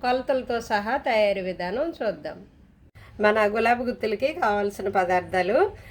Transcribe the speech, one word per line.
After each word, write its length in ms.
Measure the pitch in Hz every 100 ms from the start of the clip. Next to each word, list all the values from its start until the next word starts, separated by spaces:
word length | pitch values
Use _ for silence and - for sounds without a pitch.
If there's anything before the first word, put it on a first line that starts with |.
కొలతలతో 600 | 247 262 262 262 247 233
సహా 360 | 233 208 214 269
తయారీ 440 | 277 220 208 196
విధానం 520 | 185 175 180 233 330 320
చూద్దాం. 420 | 220 160 151 175 202 - - _ - - - -
మన 280 | 208 220 208
గులాబీ 360 | 226 226 240
గుత్తులకి 500 | 247 208 220 202 277
కావాల్సిన 560 | 349 220 208 202 202 196
పదార్థాలు, 840 | 196 180 180 170 185 180 269 403 - -